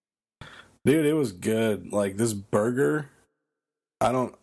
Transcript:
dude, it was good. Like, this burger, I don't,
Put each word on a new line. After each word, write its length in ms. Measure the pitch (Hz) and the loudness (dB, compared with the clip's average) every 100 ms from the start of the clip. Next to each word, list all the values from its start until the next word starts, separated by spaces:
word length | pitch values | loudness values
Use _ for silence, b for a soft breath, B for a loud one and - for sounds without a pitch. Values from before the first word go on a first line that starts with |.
| _ _ _ - B B B B | _ _ _ -20 B B B B
dude, 220 | 127 156 147 | 2 2 4
it 80 | |
was 180 | 156 127 | 2 -2
good. 600 | 90 95 110 113 98 87 | -4 -2 0 0 -2 -4
Like, 240 | 101 101 98 | -2 -2 0
this 160 | 117 | -2
burger, 760 | 104 98 104 110 123 143 151 139 _ _ _ _ _ _ _ _ - | -2 -2 0 0 0 0 0 -4 _ _ _ _ _ _ _ _ -2
I 100 | 113 | 0
don't, 220 | 127 123 - | 0 -2 -4